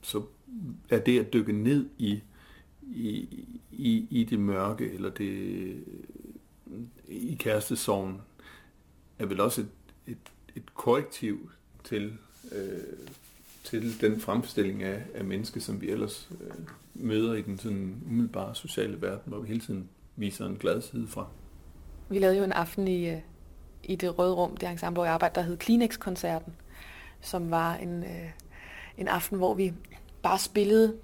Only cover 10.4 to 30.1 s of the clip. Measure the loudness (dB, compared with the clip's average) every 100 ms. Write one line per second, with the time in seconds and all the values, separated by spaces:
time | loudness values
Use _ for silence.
10.4 | -16 -16 -16 -6 4 4 4 -6 -4 -4
11.4 | -6 -20 _ -20 -6 -4 -4 -8 -18 -20
12.4 | -10 -8 -6 -6 -8 -12 -14 -18 -20 -20
13.4 | -20 -18 -6 -2 -2 4 4 4 2 0
14.4 | 0 2 0 0 -4 -4 -6 -6 -4 -4
15.4 | -4 -6 -4 -4 -2 -2 -2 -6 -14 -14
16.4 | -12 -12 -14 -16 -18 -6 0 2 2 0
17.4 | -2 -4 -4 -2 -4 -6 -2 2 2 0
18.4 | -6 -6 -6 -2 -2 0 -4 -4 -6 -8
19.4 | -4 -4 -2 -6 -6 -14 -20 -6 -4 -4
20.4 | -8 -2 0 0 -2 -6 -6 -6 -10 -10
21.4 | -18 -18 -20 -18 -16 -16 -2 4 6 6
22.4 | 4 2 0 0 2 2 0 -4 -8 -18
23.4 | -20 -18 -18 -16 -4 0 0 4 4 4
24.4 | 2 0 -6 -2 -2 0 2 4 4 2
25.4 | 0 -2 6 6 6 2 -4 -2 0 -2
26.4 | -4 -16 -18 -18 -16 -16 -18 -16 -6 -4
27.4 | 2 2 2 0 -4 -6 -6 -8 -10 -14
28.4 | -18 -18 -16 -16 -16 -6 0 0 0 2
29.4 | 4 4 2 0 -12 -18 -20